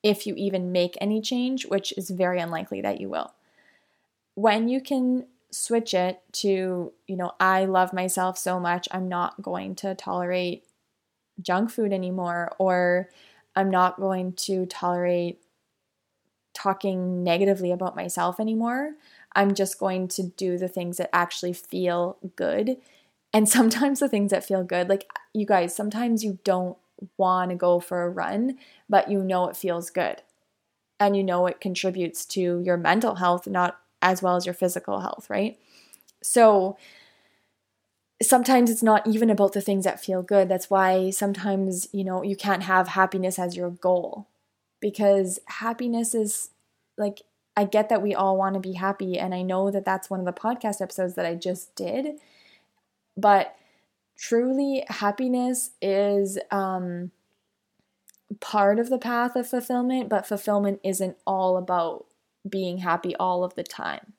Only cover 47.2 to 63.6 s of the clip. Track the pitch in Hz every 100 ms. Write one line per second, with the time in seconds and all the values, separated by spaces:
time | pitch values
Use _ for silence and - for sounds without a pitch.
47.2 | _ _ _ - 202 214 214 220 208 190
48.2 | 196 190 190 196 190 180 190 202 190 180
49.2 | 185 180 185 185 196 196 196 190 - 185
50.2 | 180 175 - 254 220 202 185 - 185 180
51.2 | 170 170 185 180 - - 180 247 294 302
52.2 | _ _ _ _ _ _ _ _ _ -
53.2 | 208 196 - - _ _ _ _ _ -
54.2 | - 233 254 262 277 269 - 208 208 208
55.2 | 254 247 247 247 - _ 196 196 202 202
56.2 | 196 196 - 196 190 185 180 175 180 _
57.2 | _ _ _ _ _ _ _ _ - _
58.2 | _ 208 - 214 202 214 233 254 233 240
59.2 | 247 254 240 247 247 247 247 262 208 208
60.2 | 196 202 214 202 202 196 196 190 185 180
61.2 | - 190 185 185 180 180 170 - - _
62.2 | _ _ 196 196 185 180 180 170 180 -
63.2 | 185 180 180 -